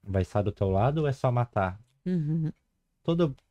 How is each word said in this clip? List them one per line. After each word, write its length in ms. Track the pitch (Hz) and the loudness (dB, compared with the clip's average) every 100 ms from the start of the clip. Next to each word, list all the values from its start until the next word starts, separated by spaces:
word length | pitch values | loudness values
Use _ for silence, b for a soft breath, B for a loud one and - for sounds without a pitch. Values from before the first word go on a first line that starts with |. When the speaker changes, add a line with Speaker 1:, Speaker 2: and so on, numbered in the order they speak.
Speaker 1:
Vai 200 | 101 95 | -2 -2
estar 180 | 92 104 | 0 0
do 100 | 101 | -2
teu 180 | - 98 | -2 0
lado 300 | 95 120 156 | 2 2 0
ou 60 | 147 | -2
é 60 | |
só 180 | 131 131 | 0 0
matar? 480 | 120 120 - 95 95 - _ 180 | 0 0 -2 -2 -4 -18 _ -4
Speaker 2:
Uhum. 460 | 180 151 165 156 - _ _ _ _ | -2 0 -2 -2 -6 _ _ _ _
Speaker 1:
Todo, 320 | - 170 165 135 _ | -2 2 2 0 _